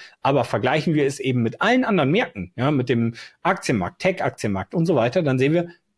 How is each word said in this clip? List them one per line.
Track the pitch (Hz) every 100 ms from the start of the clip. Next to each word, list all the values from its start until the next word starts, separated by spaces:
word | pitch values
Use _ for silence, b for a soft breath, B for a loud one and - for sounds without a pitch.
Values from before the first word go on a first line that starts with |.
| B _
Aber | 135 139
vergleichen | 117 117 123 151 175
wir | 151 135
es | 135
eben | 135 123
mit | 113 -
allen | 185 254
anderen | 254 190 135
Märkten, | 185 262 101 85 -
ja, | 135
mit | 143 123
dem | 120 117 120 B B
Aktienmarkt, | 170 190 - 117 90 -
Tech-Aktienmarkt | 185 185 135 - 113 95 92 196
und | 165
so | 147
weiter, | 117 185
dann | 147 131
sehen | 135
wir, | 170 170 B _